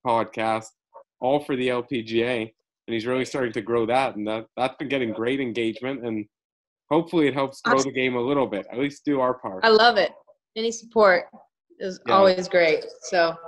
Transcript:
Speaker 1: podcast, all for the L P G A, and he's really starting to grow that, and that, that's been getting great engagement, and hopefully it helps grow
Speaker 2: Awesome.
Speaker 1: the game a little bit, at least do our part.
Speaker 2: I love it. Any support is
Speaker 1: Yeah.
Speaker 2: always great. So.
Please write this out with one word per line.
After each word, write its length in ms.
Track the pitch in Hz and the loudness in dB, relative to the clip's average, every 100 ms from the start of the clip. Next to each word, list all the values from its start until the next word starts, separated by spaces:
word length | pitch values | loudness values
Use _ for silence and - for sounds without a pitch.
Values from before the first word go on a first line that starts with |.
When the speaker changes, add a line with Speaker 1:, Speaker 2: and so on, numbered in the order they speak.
| 127 | -2
Speaker 1:
podcast, 640 | 117 110 - 110 110 110 _ _ - - - | 0 0 -4 -2 -2 -6 _ _ -20 -20 -6
all 200 | 123 143 | 0 0
for 160 | 143 131 | 0 -2
the 160 | 127 | -2
L 100 | 123 | -2
P 220 | 120 117 | -4 -6
G 180 | 113 113 | -2 -2
A, 180 | 120 120 | 0 -2
and 120 | 113 _ _ _ - | -6 _ _ _ -8
he's 140 | 113 117 | -6 -2
really 180 | 127 123 | -2 -2
starting 260 | 147 123 | -4 -4
to 80 | 113 | -4
grow 260 | 101 117 113 | -2 -2 2
that, 280 | 127 131 104 | 2 0 -4
and 120 | 104 | -6
that, 180 | 110 110 - | -6 -8 -4
that's 200 | 131 - | -4 -4
been 100 | 135 | -4
getting 240 | 135 117 | -2 -2
great 280 | 104 117 135 | -2 -2 -2
engagement, 680 | 127 113 113 110 127 135 117 | -2 -2 -4 -4 -8 -8 -6
and 220 | 110 104 _ _ _ _ _ - | -6 -8 _ _ _ _ _ -2
hopefully 360 | 151 165 175 143 | -2 0 0 0
it 60 | |
helps 280 | 135 131 - | 0 -4 -6
grow 160 | - 135 | 0 0
Speaker 2:
Awesome. 120 | 135 | 0
Speaker 1:
the 40 | 127 | -2
game 160 | 131 123 | -2 0
a 60 | |
little 240 | 120 143 117 | 0 0 0
bit, 220 | 101 - | -4 -8
at 60 | 120 | -6
least 280 | 143 143 - | -6 -4 -2
do 160 | 139 | 0
our 120 | 127 | 0
part. 320 | 127 - 185 226 | -2 -6 -2 4
Speaker 2:
I 40 | |
love 280 | 214 240 208 | 6 6 4
it. 140 | 170 - _ _ _ 220 | 0 -2 _ _ _ -6
Any 160 | 226 | -6
support 540 | 226 226 226 202 180 - - _ _ _ - | -6 -4 4 4 4 0 -16 _ _ _ -12
is 200 | 190 185 - | -10 -10 2
Speaker 1:
Yeah. 60 | |
Speaker 2:
always 340 | 190 196 185 180 | 6 6 4 2
great. 380 | 180 165 156 - - | 2 4 2 -2 -14
So. 340 | - 185 165 160 | -4 0 0 -2